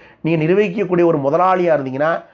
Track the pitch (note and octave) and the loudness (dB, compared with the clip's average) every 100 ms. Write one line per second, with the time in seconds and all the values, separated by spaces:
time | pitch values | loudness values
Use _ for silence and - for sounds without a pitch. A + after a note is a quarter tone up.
0 | - _ D#3 E3 D#3 G3 G#3 F#3+ F3 F3 | -20 _ -2 0 2 2 0 -2 -2 2
1 | E3+ D3+ C3+ E3 F#3 F#3 F3 D3 C3 C3 | 2 2 0 2 2 2 0 0 -2 -4
2 | D#3 E3+ - | -2 -4 -8